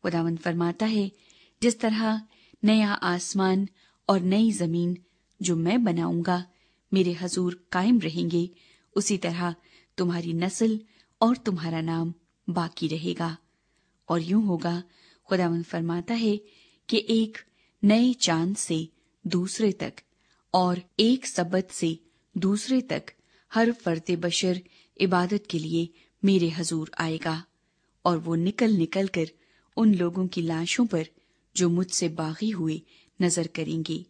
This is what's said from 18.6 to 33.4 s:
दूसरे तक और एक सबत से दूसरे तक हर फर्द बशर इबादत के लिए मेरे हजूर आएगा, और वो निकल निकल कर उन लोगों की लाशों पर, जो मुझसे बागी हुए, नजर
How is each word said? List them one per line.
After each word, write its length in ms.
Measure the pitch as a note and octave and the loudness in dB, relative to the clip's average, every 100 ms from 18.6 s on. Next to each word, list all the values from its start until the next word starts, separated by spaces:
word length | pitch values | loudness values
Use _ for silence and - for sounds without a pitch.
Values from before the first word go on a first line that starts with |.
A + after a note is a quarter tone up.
| - E3 D#3+ _ _ _ F#3 | -2 -4 -4 _ _ _ -2
दूसरे 440 | F3 F3+ - A3 | -2 -2 0 0
तक 220 | F#3+ - - _ _ _ _ _ | 0 -8 -10 _ _ _ _ _
और 280 | F#3 F3+ F3 F3+ - | 0 2 0 -6 0
एक 260 | A3 C4 - | 2 2 0
सबत 420 | - F3 F#3 F#3 | -4 -2 -2 -4
से 280 | - E3+ E3 _ _ _ - | -4 -4 -4 _ _ _ -2
दूसरे 440 | F#3+ G#3 A3 C4 | 0 0 0 -2
तक 220 | B3+ - - _ _ _ _ | 0 -6 -8 _ _ _ _
हर 180 | A3+ A3+ | 0 2
फर्द 400 | A#3+ - E3 - | 0 -2 -4 -2
बशर 500 | F3 F3 E3+ F#3 F3+ - _ _ - | -2 -2 -2 0 -2 -6 _ _ -2
इबादत 460 | F#3+ F3+ F3+ F3 - | 2 2 2 -2 -4
के 100 | E3+ | -6
लिए 300 | D#3 E3 E3+ _ _ _ G3 | -2 -2 -4 _ _ _ 4
मेरे 240 | F#3+ E3+ | 4 2
हजूर 420 | D#3+ E3 E3 D#3+ - | -2 -4 -4 -6 -6
आएगा, 460 | E3 D#3+ E3 D#3+ E3+ _ _ _ _ _ - | -4 -4 -4 -6 -8 _ _ _ _ _ 0
और 120 | E3+ | 0
वो 180 | E3 E3 | 0 0
निकल 360 | F3 G#3 A3+ | 0 2 2
निकल 360 | G#3 D#3+ F#3+ G3 | 2 2 0 -2
कर 220 | F3+ D#3+ _ _ _ _ - | -2 -6 _ _ _ _ 2
उन 180 | A3+ F#3+ | 4 4
लोगों 320 | F3 F3+ F#3 | 2 0 -4
की 140 | F3+ | -2
लाशों 440 | E3 D#3+ E3+ - A#3+ | -2 -2 -2 0 0
पर, 220 | E3+ D#3+ _ _ _ _ - | 0 -4 _ _ _ _ -2
जो 140 | F3+ | 2
मुझसे 400 | E3+ F#3 - F3 | 2 0 -2 -4
बागी 400 | E3 D#3+ D#3+ G#3+ | -4 -8 -4 -4
हुए, 320 | G3+ D#3+ D#3+ - _ _ _ | -2 -4 -4 -10 _ _ _
नजर 260 | F3 F3 | 0 0